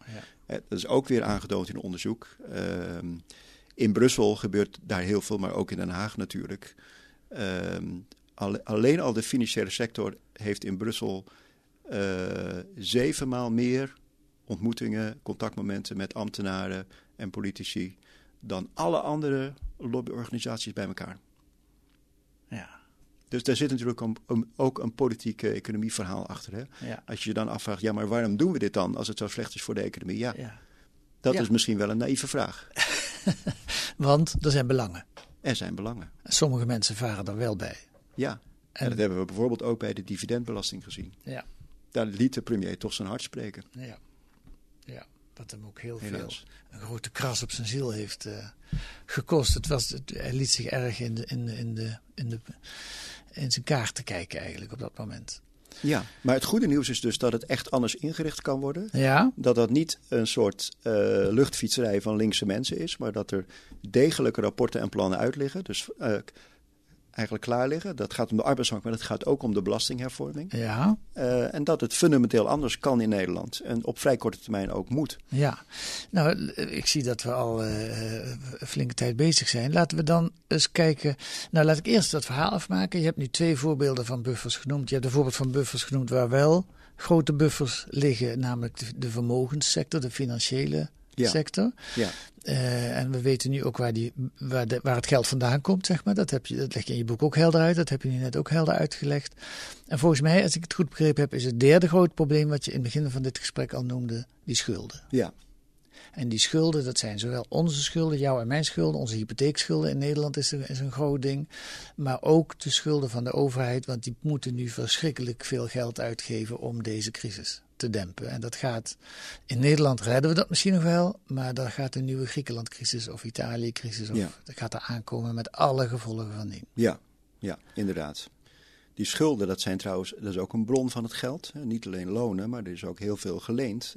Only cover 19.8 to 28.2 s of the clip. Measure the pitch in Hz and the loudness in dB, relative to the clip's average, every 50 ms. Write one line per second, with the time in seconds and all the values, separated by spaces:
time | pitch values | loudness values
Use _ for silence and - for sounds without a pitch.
19.8 | - 120 120 127 123 - - 117 117 113 - 117 - 120 117 110 - 110 98 - | -8 -4 -4 -4 -4 -6 -8 -8 -8 -8 -8 -6 -6 -6 -6 -6 -8 -8 -8 -6
20.8 | 101 95 95 - 92 87 92 92 _ _ _ _ _ _ _ _ _ _ _ _ | -6 -6 -6 -8 -10 -12 -12 -16 _ _ _ _ _ _ _ _ _ _ _ _
21.8 | _ _ _ _ _ _ _ _ _ _ _ _ _ - - 110 82 - - - | _ _ _ _ _ _ _ _ _ _ _ _ _ -14 -12 -12 -12 -14 -20 -20
22.8 | _ _ _ _ _ _ _ _ _ - - 123 117 - 127 120 147 143 131 123 | _ _ _ _ _ _ _ _ _ -6 -4 -2 2 2 2 2 2 0 0 0
23.8 | 120 123 117 - 120 110 110 - - - 123 113 113 113 - - 135 131 131 - | 0 -2 -2 -2 -2 -4 -4 -6 -4 -2 0 0 -2 -2 -2 0 0 0 0 -2
24.8 | - 117 - - 135 123 113 - - 113 104 - - 107 104 101 - - 107 107 | -6 -6 -2 0 0 0 0 -2 -4 -6 -4 -2 -2 -2 -2 -4 -6 -6 -4 -4
25.8 | 107 110 - - 101 90 95 101 95 95 95 - - - 92 107 131 139 - - | -4 -4 -4 -6 -6 -6 -6 -6 -8 -8 -10 -14 -14 -12 -12 -12 -12 -14 -14 -14
26.8 | 127 123 113 - - - 117 110 - 110 107 110 110 113 110 107 - - 104 92 | -10 -10 -10 -10 -10 -10 -10 -6 -4 -4 -2 -2 -2 -2 -4 -6 -4 -6 -4 -2
27.8 | 101 110 104 107 107 101 110 117 | 0 0 0 0 0 0 0 2